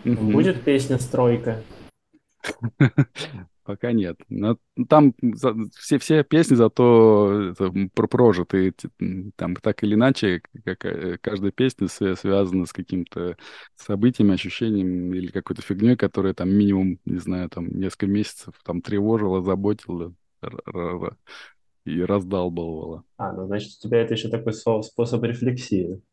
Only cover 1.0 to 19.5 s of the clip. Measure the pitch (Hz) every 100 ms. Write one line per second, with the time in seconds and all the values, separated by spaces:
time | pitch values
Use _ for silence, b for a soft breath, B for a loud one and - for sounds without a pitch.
1 | 127 123 123 117 - 110 110 - - _
2 | _ _ _ _ - - 117 _ 131 -
3 | 135 - - 123 90 _ - 104 120 117
4 | 90 82 - 101 104 117 _ - 120 156
5 | 143 - 120 107 127 110 104 - - 143
6 | - 156 143 156 165 123 110 - 123 117
7 | 113 104 104 101 98 87 95 95 95 -
8 | 107 120 123 90 87 98 92 - - _
9 | 95 95 98 - 87 90 110 - 104 107
10 | 127 131 104 87 _ - - 92 92 85
11 | 90 87 - 101 98 - 127 - 92 -
12 | 101 90 98 98 95 92 85 - 87 92
13 | 87 - 87 82 B B B _ - 101
14 | 117 123 104 92 90 - 113 101 92 90
15 | 90 92 90 98 - 90 - 95 117 123
16 | 98 - 95 90 90 101 101 95 95 87
17 | - 90 87 90 87 - 87 - 95 -
18 | 98 101 104 - - _ - 87 - 101
19 | 104 113 104 95 90